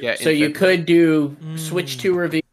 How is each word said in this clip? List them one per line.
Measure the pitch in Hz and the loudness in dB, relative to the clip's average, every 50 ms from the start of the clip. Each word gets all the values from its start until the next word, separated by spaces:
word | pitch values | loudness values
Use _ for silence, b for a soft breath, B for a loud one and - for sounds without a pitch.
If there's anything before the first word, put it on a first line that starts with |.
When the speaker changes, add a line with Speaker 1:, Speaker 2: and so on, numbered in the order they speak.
Speaker 1:
Yeah, | 127 120 | -6 -6
in | - - | -4 -2
Speaker 2:
So | - 160 | 0 0
you | 156 147 151 151 | 2 2 0 0
Speaker 1:
February. | 147 - 196 185 185 175 | 0 2 2 2 2 2
Speaker 2:
could | 160 | 2
do | 165 170 170 170 160 156 156 147 139 147 - | 4 4 4 6 4 4 2 0 -2 -6 -10
Speaker 3:
Mm. | 160 156 160 160 | -14 -14 -12 -10
Speaker 2:
Switch | 160 156 165 180 143 135 131 123 | -10 -6 -6 -6 -6 -6 -8 -4
two | - 185 180 | -2 0 0
reveal | 180 175 156 160 160 - _ | 0 -2 -2 -2 -4 -4 _